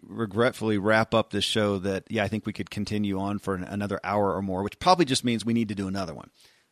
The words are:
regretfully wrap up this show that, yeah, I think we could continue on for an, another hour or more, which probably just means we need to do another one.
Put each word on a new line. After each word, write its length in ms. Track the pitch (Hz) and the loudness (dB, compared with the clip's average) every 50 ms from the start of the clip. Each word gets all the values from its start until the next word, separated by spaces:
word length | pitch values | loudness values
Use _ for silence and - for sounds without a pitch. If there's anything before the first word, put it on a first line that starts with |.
| - | -10
regretfully 720 | - 95 107 117 101 92 107 117 127 - - 110 110 107 101 | -12 -6 -6 -6 -2 0 2 2 2 2 0 0 2 2 2
wrap 380 | 92 107 110 110 110 - - | 4 4 4 4 4 4 2
up 160 | 113 107 - | 2 2 2
this 120 | - 104 95 | -2 -2 -2
show 360 | - - 113 107 104 101 98 | 0 2 2 2 2 2 0
that, 240 | 90 98 95 92 - - | 0 -2 -2 -4 -4 -4
yeah, 140 | 107 110 104 | -2 -2 0
I 40 | 98 | 0
think 180 | 110 107 - | -2 -4 -4
we 80 | 110 101 | -6 -6
could 160 | - 101 - | -6 -8 -8
continue 480 | - 104 104 - 107 104 104 101 98 95 | -6 -6 -4 -4 -2 -2 0 0 -2 -2
on 200 | 98 101 101 101 | -2 -2 -4 -4
for 160 | - - 98 | -4 -4 -4
an, 80 | 90 90 | -4 -4
another 360 | - 98 101 101 101 101 - - | -6 -6 -6 -4 -4 -4 -4 -2
hour 320 | 92 101 104 101 98 85 | -2 0 2 2 0 0
or 80 | 90 98 | -2 -2
more, 180 | 98 92 90 | -2 -2 -2
which 160 | 101 104 - - | -4 -4 -6 -2
probably 280 | - 180 185 180 175 | 2 4 4 4 4
just 180 | 131 131 - - | 4 2 2 2
means 180 | 123 117 110 98 | 0 0 0 0
we 100 | 113 117 | 0 2
need 160 | 117 117 101 | 2 0 0
to 60 | 104 | -2
do 120 | 98 98 95 | -4 -4 -4
another 260 | 95 98 95 82 76 | -4 -4 -6 -6 -8
one. 160 | 60 - - - _ - - _ _ _ _ | -12 -14 -18 -20 _ -20 -20 _ _ _ _